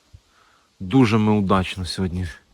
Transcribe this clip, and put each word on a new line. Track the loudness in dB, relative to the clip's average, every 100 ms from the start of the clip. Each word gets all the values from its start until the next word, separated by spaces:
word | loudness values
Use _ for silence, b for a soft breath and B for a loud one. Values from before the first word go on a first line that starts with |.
| _ -20 b b b b b -14
Дуже | 0 4 4 4
ми | 2
удачно | 0 2 0 0 -6 -8
сьогодні | -4 -4 -4 -8 -10 _